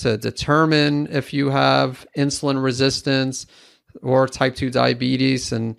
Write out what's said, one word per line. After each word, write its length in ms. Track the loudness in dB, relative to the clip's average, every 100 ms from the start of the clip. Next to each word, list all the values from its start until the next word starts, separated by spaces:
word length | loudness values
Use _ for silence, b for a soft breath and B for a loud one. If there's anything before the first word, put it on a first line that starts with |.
to 180 | -2 -2
determine 880 | -4 -6 0 2 4 4 2 0 0
if 240 | -4 -4
you 180 | -2 0
have 540 | 2 2 4 2 -4 -10 -2
insulin 440 | -2 0 -2 0
resistance 840 | 0 0 0 0 -2 0 0 -4 -12 b b b b -12
or 260 | 0 2 2
type 300 | 2 -2 0
two 120 | -2
diabetes. 840 | 2 2 2 0 0 0 0 -2
And 240 | -4 -4